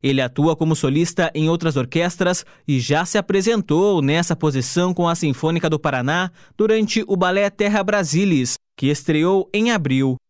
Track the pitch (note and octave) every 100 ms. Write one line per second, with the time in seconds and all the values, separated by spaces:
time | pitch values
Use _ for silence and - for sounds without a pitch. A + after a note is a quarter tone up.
0 | C#3 C3+ B2+ B2+ D#3 D#3 D#3+ D#3 C#3+ C#3+
1 | E3+ - E3 D#3 D#3 E3+ E3+ C#3 B2+ E3
2 | F3 - F3+ F3+ - - - C3 A#2 D3+
3 | F3 G#3+ F#3+ G3 F#3+ A3+ - D3+ G3+ F#3
4 | C3+ D#3+ E3+ E3 D#3 C3+ A#2+ E3+ F3+ F3
5 | E3+ E3+ D#3+ B2+ D#3 E3 E3 D3+ D3+ C3
6 | B2+ E3 F#3 - - - G#3+ A3 G#3+ A3+
7 | A3 F#3+ F3+ F#3+ G3+ - G3+ G#3 F#3+ G#3+
8 | E3 D3+ G3 D#3 B2 - _ - C3+ D3
9 | - D3+ E3+ G3 F#3 G#3 A3+ A3+ C#3 C3
10 | C3+ B2+